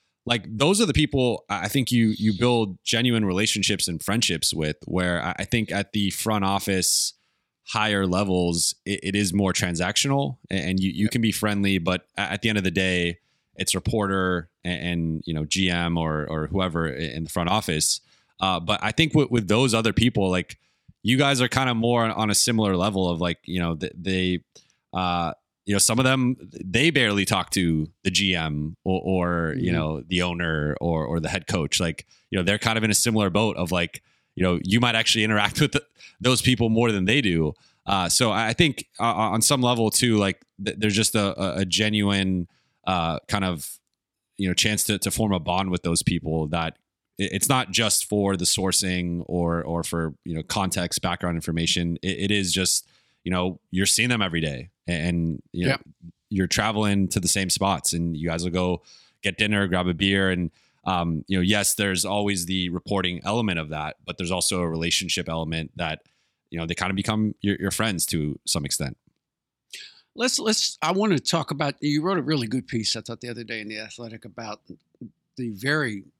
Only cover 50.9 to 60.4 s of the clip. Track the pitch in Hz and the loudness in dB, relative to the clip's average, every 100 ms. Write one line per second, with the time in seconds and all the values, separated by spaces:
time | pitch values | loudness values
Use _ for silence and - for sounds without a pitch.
50.9 | - 90 87 87 82 85 82 85 92 85 | -2 -4 -2 -2 -4 -2 -2 0 0 0
51.9 | 82 95 80 98 104 92 95 90 - - | -2 -4 -4 0 0 0 0 0 0 -4
52.9 | _ _ _ 87 90 92 85 - 90 98 | _ _ _ -4 -2 -2 -4 -6 0 2
53.9 | - 120 117 95 82 78 65 87 _ - | 2 2 2 0 0 -2 -6 -12 _ -6
54.9 | 85 87 85 82 73 _ 87 87 139 - | -2 0 0 -2 -4 _ -4 -2 -2 -6
55.9 | - 85 _ - 98 90 - 107 107 104 | -20 -20 _ -6 -2 0 2 0 2 2
56.9 | 101 95 101 90 101 92 - 98 90 - | 2 2 0 0 0 0 0 2 0 -2
57.9 | 85 85 76 82 82 90 90 90 85 _ | -2 -2 -4 -4 -2 -2 0 0 -2 _
58.9 | - _ _ 98 87 107 104 95 90 90 | -20 _ _ -6 0 2 4 4 2 0
59.9 | 82 98 98 95 90 | 2 2 2 2 0